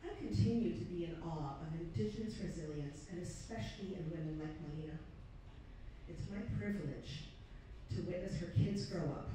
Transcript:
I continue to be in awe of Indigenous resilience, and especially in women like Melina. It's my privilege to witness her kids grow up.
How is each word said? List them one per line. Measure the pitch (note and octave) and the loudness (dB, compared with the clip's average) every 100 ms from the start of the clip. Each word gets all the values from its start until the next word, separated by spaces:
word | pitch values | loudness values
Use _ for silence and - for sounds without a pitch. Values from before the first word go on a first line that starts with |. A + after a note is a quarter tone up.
I | E4+ G4+ | -6 -4
continue | A3+ G3+ G#3 A#3 F3 | 0 6 8 8 4
to | - | 2
be | F3 F3 | -2 0
in | E3 D#3+ | -2 -2
awe | E3 D#3 C#3 A#2 | -2 -2 -2 -4
of | D#3+ D#3+ | -4 -4
Indigenous | F3 - G#3+ - G#3+ - | 0 2 2 2 -2 -2
resilience, | E3+ D#3+ D3+ D3 C#3+ C#3+ - | -2 -2 -2 -2 -2 -4 -6
and | F3 | -4
especially | F3 - - A3 G#3 - F#3+ E3+ | -4 -4 -4 -2 -2 -2 -4 -2
in | D#3+ | -2
women | D#3+ D#3 D#3 | 0 0 0
like | D#3 D#3 D3+ | -2 -4 -4
Melina. | D3+ D#3 D#3+ - - - - - - - - - - - | -2 -2 -4 -6 -10 -10 -10 -12 -12 -10 -8 -8 -8 -8
It's | D#3+ - | -4 -2
my | G3+ A#3+ G#3 | 0 2 2
privilege | G3+ G3+ D3 - - - - - - - - - - | 2 2 0 -2 -4 -6 -6 -10 -10 -10 -10 -10 -2
to | - | 0
witness | E3 F3+ F#3+ D#3 | 2 0 2 0
her | E3+ | 4
kids | - G#3 G3+ - | 6 8 6 2
grow | F3+ | 2
up. | C#3+ - - | 2 2 -2